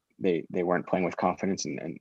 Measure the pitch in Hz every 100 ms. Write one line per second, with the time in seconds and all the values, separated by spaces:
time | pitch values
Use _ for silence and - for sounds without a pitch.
0 | _ - 95 82 - 92 87 87 - 92
1 | 87 - 92 90 95 95 76 69 - -